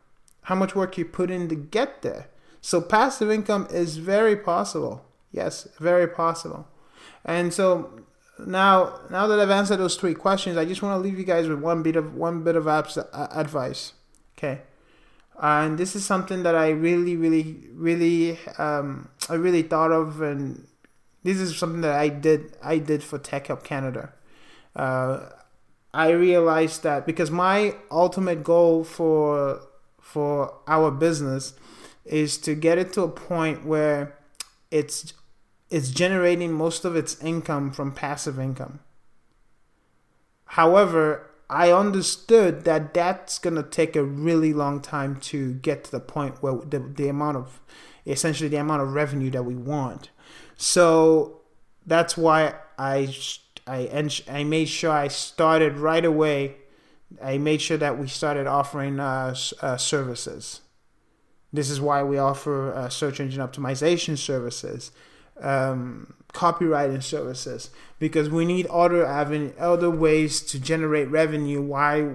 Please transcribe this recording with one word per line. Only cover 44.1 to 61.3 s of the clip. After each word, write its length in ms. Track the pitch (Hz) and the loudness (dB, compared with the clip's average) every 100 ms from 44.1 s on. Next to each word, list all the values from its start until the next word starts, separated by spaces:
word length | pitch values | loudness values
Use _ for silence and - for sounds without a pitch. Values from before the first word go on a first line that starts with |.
| 139 160 165 160 | -2 2 4 2
long 280 | 147 143 143 | 2 -2 -4
time 380 | - 147 139 135 | -6 -6 -4 -6
to 320 | - 143 131 | -8 -6 -4
get 320 | 127 151 139 | -4 -2 -4
to 60 | - | -6
the 100 | 120 | -10
point 420 | - 151 139 - | -8 -6 -6 -4
where 120 | 139 | -4
the, 240 | 123 147 143 | -4 -4 -6
the 280 | 131 143 139 | -6 -4 -4
amount 300 | 143 151 135 | -2 -2 -4
of, 240 | 131 - - - - - | -8 -18 -20 -20 -20 -14
essentially 440 | - 135 165 147 151 | -6 -2 -2 -2 -2
the 80 | 147 | -2
amount 240 | 147 147 | 0 -2
of 120 | 135 | -2
revenue 380 | 143 147 143 131 | -2 -2 -2 -2
that 120 | 127 | -2
we 120 | 123 | -4
want. 540 | 123 123 147 123 - - _ - - - - | -6 -4 -4 -4 -8 -18 _ -20 -20 -20 -6
So 800 | - - 170 160 160 160 151 - _ _ _ _ | 0 4 6 8 6 6 2 -6 _ _ _ _
that's 320 | 165 165 165 - | 0 2 2 2
why 380 | 160 156 151 - - - | 4 4 2 -2 -16 -6
I 300 | 135 139 135 | -2 0 -2
sh-, 320 | 131 - - _ - | -6 -12 -12 _ -18
I 200 | - 131 | -10 -6
ens-, 360 | 123 143 151 - - | -4 -4 -4 -4 -8
I 140 | 143 | -6
made 240 | 147 160 156 | -2 0 0
sure 240 | - 165 | -2 0
I 160 | 151 143 | 0 0
started 720 | - - - 160 160 156 143 | -4 -8 2 4 6 4 2
right 240 | 156 165 | 0 4
away. 540 | 165 151 156 143 139 - - _ _ _ - - | 4 4 2 2 -2 -8 -20 _ _ _ -20 -12
I 140 | 135 139 | -6 -2
made 240 | 151 151 | 0 0
sure 160 | - 156 | 0 0
that 200 | 147 127 | 0 -2
we 100 | 135 | -6
started 380 | - 151 143 | -4 -2 -2
offering, 540 | 135 139 135 143 139 139 | 0 0 0 -2 -4 -2
uh, 300 | 139 131 131 | -2 -2 -4
s-, 220 | 127 - - | -6 -8 -6
uh, 160 | - 127 | -4 -2
services. 800 | - 147 131 117 - - - - _ _ _ _ _ _ _ | 0 -2 -2 -8 -10 -12 -14 -18 _ _ _ _ _ _ _